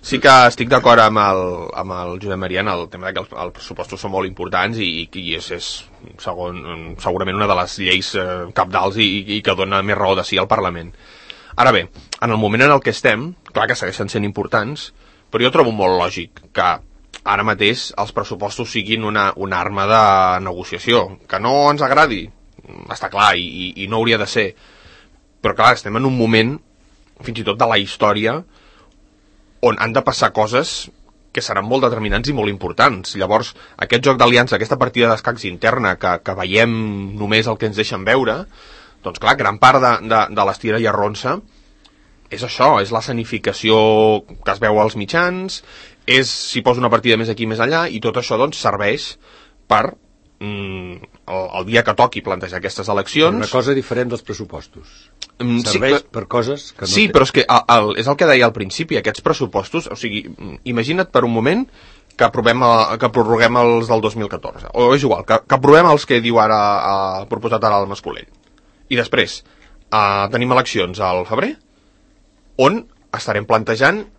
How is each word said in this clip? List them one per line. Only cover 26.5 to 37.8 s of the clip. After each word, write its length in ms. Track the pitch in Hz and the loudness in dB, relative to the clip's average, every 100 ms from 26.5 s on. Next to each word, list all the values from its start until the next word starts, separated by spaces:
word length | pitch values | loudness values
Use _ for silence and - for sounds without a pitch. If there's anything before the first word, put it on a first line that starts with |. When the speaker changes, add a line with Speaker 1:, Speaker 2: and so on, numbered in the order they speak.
| 147 _ _ _ _ _ _ | -2 _ _ _ _ _ _
Speaker 1:
fins 160 | - 113 | -12 -6
i 80 | 107 | -4
tot 140 | 101 | 0
de 100 | 117 | 2
la 80 | 110 | 0
història, 640 | 98 - 107 104 110 147 175 _ _ _ _ _ _ _ _ _ _ _ | -2 0 0 2 -2 -4 -10 _ _ _ _ _ _ _ _ _ _ _
on 140 | 120 107 | 0 0
han 140 | 113 | 0
de 80 | 113 | 0
passar 300 | 131 - 120 | 0 0 0
coses 540 | - 107 123 165 - - _ _ _ _ | 2 0 0 -2 -8 -14 _ _ _ _
que 80 | - | -8
seran 180 | - 101 104 | -4 -4 -2
molt 140 | 131 127 | 0 0
determinants 400 | 113 107 101 117 | 0 -2 -2 -2
i 60 | |
molt 160 | 139 104 | -2 -2
importants. 600 | 98 90 87 131 123 - | -4 -8 2 2 2 -10
Llavors, 380 | 101 92 107 120 - - - | -6 0 0 0 -12 -20 -8
aquest 240 | - 120 | -2 2
joc 160 | 139 131 | 2 4
d'aliança, 380 | 123 120 120 101 | 6 6 2 -2
aquesta 160 | 107 - | -2 -2
partida 260 | 123 120 117 | -2 2 2
d'escacs 320 | 110 - 117 101 | 2 -2 -6 -10
interna 460 | 90 113 127 107 90 | -2 0 2 0 0
que, 140 | 95 87 - | -2 -2 -4
que 80 | |
veiem 380 | 95 90 101 117 113 110 101 98 | -6 0 2 2 0 -4 -6 -8
només 320 | 104 104 110 110 | -8 -2 0 0
el 140 | 110 | -2
que 80 | 110 | -4
ens 80 | |
deixen 240 | 101 | -2